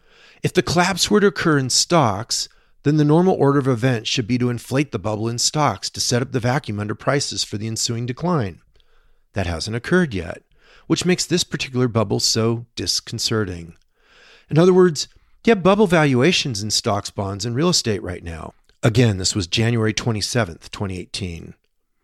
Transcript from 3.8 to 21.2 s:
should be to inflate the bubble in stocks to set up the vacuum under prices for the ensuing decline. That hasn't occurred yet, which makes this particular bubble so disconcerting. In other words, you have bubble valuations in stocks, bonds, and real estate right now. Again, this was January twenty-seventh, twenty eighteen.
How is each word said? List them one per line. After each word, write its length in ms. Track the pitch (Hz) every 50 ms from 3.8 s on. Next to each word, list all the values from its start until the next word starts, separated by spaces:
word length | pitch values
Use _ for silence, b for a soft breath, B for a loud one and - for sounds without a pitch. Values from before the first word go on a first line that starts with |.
| 117 135 123 110 107 -
should 200 | - 127 110 98
be 100 | 123 117
to 100 | 123 123
inflate 440 | 120 113 - - 120 139 151 -
the 60 | - 107
bubble 300 | 85 110 107 104 110 117
in 100 | 120 120
stocks 520 | - - - 151 147 131 98 - - -
to 100 | - -
set 220 | - - 123 120
up 100 | 131 131
the 80 | - 127
vacuum 380 | 101 123 127 151 - - 104 104
under 160 | 104 107 104
prices 480 | - - 131 135 143 - - 113 98
for 160 | - - - 98
the 80 | 107
ensuing 400 | 113 113 - - - 117 113 120
decline. 540 | 120 120 - 156 180 180 143 107 92 82 - _ _ _ _ _ _ _ _ _ _ _ _ _ _ -
That 120 | 98 90
hasn't 300 | 87 85 80 - 107 110
occurred 380 | 120 - - 180 185 175 139 104
yet, 280 | 90 82 85 85 - - _ _ b b b b b b
which 180 | b 170 - -
makes 220 | 175 180 - -
this 180 | - 160 180 -
particular 440 | - - 147 - 131 127 123 127 123
bubble 320 | 104 113 107 101 120 117
so 440 | - - - 113 110 117 117 117 120 - _
disconcerting. 1000 | - 98 90 - - - - 120 110 - - 117 110 104 92 90 87 85 82 - _ _ _ b b b b b b b b b b b b
In 100 | b 151
other 140 | 175 190
words, 360 | 180 185 180 180 147 - - - _ _ _ _ _ _ -
you 60 | 233
have 120 | 226 190
bubble 240 | 160 190 202 202 220
valuations 760 | 170 180 160 151 143 127 120 131 180 180 - - 147 113 98
in 80 | 107 107
stocks, 400 | - - - 117 101 101 - -
bonds, 340 | - 104 101 98 98 95 104
and 100 | 120 120
real 140 | 131 165 180
estate 340 | 165 - - 117 101 -
right 220 | - 90 90 87 -
now. 300 | 85 82 78 78 - - _ _ _ _ _
Again, 360 | - 120 104 127 123 110 101 92
this 160 | 92 - -
was 120 | 107 87
January 460 | - - 117 110 117 120 113 110 110
twenty-seventh, 800 | 107 - - 123 110 104 - - - 123 107 82 - - - -
twenty 280 | - - 104 95 92 90
eighteen. 560 | 85 - - -